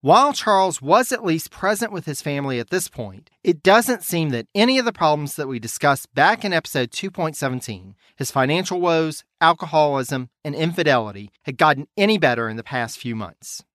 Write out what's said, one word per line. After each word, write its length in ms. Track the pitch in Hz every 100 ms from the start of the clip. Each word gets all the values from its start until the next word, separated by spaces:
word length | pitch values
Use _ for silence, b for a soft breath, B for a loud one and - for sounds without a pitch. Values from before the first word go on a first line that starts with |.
While 300 | 135 202 285
Charles 480 | 269 - 196 190 -
was 320 | 131 208 247
at 120 | 240
least 260 | 208 160 -
present 420 | - 190 208 226
with 140 | 190 160
his 160 | 143
family 360 | 156 143 139 123
at 120 | 117
this 180 | 185 -
point, 400 | - 107 95 _ _
it 180 | - 165
doesn't 420 | - 214 233 233
seem 260 | - 175 156
that 160 | 120 -
any 240 | 202 233 262
of 80 | 233
the 60 |
problems 420 | 214 156 151 147
that 140 | - 135
we 100 | 123
discussed 560 | 110 - 147 135 -
back 280 | - 160 220
in 120 | 202
episode 360 | 170 - 139 120
two 200 | - 190
point 260 | 180 160 151
seventeen, 600 | 139 127 - 98 95 - _ _
his 140 | 135
financial 500 | 139 131 165 190 180
woes, 440 | 175 165 160 151 _ _
alcoholism, 880 | 165 165 170 160 147 139 127 135 127 _
and 120 | 147
infidelity, 760 | 143 160 170 156 127 107 101 104 _
had 160 | - 131
gotten 280 | 156 139 147 -
any 180 | 202 214
better 320 | 151 117 113
in 80 | 110
the 60 |
past 360 | - 131 117 -
few 160 | 120
months. 480 | 110 92 _ - - _